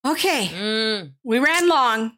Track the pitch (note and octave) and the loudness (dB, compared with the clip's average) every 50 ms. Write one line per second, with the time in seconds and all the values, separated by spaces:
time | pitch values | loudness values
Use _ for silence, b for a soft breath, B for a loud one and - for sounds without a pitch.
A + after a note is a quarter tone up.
0 | - C4+ D#4+ D#4 - F#4+ E4 C4 G3 E3+ D#3+ F3+ G#3 G#3+ A3 A3 A3 A3 G#3+ G3+ | -2 -2 -2 0 0 0 0 0 -2 -4 -6 -6 -4 -4 -2 -2 -2 -2 -4 -4
1 | F3 C#3+ C3+ _ _ B3 A3 B3 C4+ D4 E4 F4 F4 F4 E4 C#4+ B3+ A#3+ A3 A3 | -8 -14 -20 _ _ 0 0 2 2 2 2 2 2 4 4 4 2 2 2 0
2 | A3+ A3+ - | -2 -6 -8